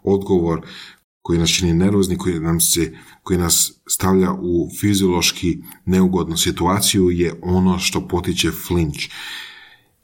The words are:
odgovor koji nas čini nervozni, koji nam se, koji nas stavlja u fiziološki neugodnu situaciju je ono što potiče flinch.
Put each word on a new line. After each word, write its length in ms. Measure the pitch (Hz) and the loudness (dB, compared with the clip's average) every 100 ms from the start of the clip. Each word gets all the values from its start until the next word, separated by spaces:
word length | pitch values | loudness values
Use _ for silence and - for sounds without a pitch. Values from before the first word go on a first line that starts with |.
odgovor 580 | 95 98 95 95 85 80 - - - - _ _ | 0 0 2 2 2 -2 -6 -18 -20 -20 _ _
koji 180 | - 85 | -2 0
nas 100 | 82 | 2
čini 240 | - 90 | 2 2
nervozni, 440 | 82 95 101 92 87 | 4 4 2 0 0
koji 220 | - 82 | -2 -2
nam 200 | 82 82 | -2 0
se, 340 | - 85 80 - - - | 0 0 -2 -6 -20 -16
koji 160 | - 90 | -4 -2
nas 320 | 85 - - - - | 2 0 -2 -6 -8
stavlja 460 | - 92 95 90 | -2 2 4 2
u 360 | 92 90 85 69 - | 0 -2 0 -2 -2
fiziološki 840 | 104 101 95 87 85 - 87 76 - - - | 0 2 2 2 0 -2 -2 -2 -8 -12 0
neugodnu 520 | 92 92 92 80 82 | 2 4 2 -2 -2
situaciju 720 | - - 87 98 - 104 90 | -2 0 0 0 2 2 2
je 300 | 87 85 - | 2 -2 -2
ono 380 | 90 92 92 90 | 0 2 2 2
što 280 | - 85 - | -2 -4 -2
potiče 440 | 90 87 85 82 | -4 -2 -2 -2
flinch. 480 | 76 - 87 78 73 - - - - - - - _ _ _ | -4 -4 0 0 -4 -10 -12 -14 -14 -16 -20 -20 _ _ _